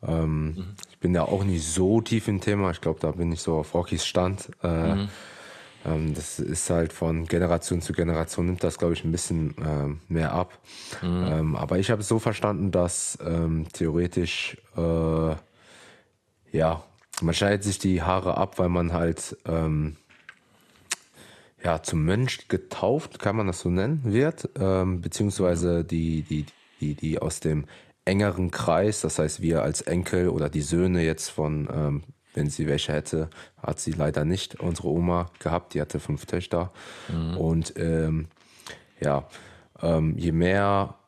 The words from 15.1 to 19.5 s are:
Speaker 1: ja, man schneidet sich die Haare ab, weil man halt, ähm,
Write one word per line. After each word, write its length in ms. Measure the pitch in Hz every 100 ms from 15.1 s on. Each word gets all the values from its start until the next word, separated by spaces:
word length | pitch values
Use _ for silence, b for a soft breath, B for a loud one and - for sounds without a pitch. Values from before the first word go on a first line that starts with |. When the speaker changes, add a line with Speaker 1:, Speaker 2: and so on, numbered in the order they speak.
| 80 80 78 - B B B B B B _ _ _ _
Speaker 1:
ja, 320 | 80 80 82 - _ _ -
man 140 | 82
schneidet 280 | 82 101 104
sich 160 | 101 98
die 240 | 98 92
Haare 340 | 78 92 92 -
ab, 220 | 98 -
weil 100 | 90
man 240 | 87 85
halt, 440 | 85 85 82 - -
ähm, 500 | -